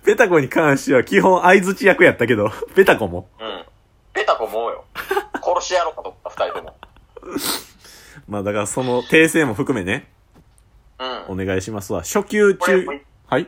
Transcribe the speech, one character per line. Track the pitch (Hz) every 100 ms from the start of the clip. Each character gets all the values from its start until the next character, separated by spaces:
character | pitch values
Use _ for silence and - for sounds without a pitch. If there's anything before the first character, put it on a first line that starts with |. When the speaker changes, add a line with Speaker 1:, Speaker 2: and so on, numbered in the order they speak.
Speaker 1:
ペ | - 220
タ | 220
コ | 165
に | 135
関 | - 156 135
し | -
て |
は | 131
基 | 117 156
本 | 190 180
相 | 180 202
槌 | 185 196
役 | 196 180
や | 170
っ | -
た | 117
け |
ど、 | 110 104 - -
ペ | - 190
タ | 139
コ | 101
も。 | 90 - _
Speaker 2:
う |
ん。 | 110 95 - _ _ _ _
ペ | -
タ | - -
コ | 107
も | 110 117
よ。 | - - - - 392 - -
殺 | - 175
し | -
て |
や | 180
ろ | 165
う |
か | -
と | 95
思 | -
っ |
た、 | - - 98
二 |
人 | 90
と |
も。 | 82 _ - _ _ - - 175 - - - _ - - - - -
Speaker 1:
ま | 101
あ |
だ | 98
か | 104
ら | 104
そ | -
の | 127 123
訂 | 120 160 160
正 | 165
も | 139
含 | 104 - 120
め |
ね。 | 90 127 - _ _ _ _ _ _ _ _ _
Speaker 2:
う | 131 120 -
ん。 | 95
Speaker 1:
お |
願 | 95 95
い |
し | 95
ま | 107
す | 98
わ。 | 98
初 | - 208
級、 | 196 208 208
中-、 | 190
Speaker 2:
こ | 180
れ | 190
も | 180
う | 143 _ _ _
Speaker 1:
は |
い？ | 131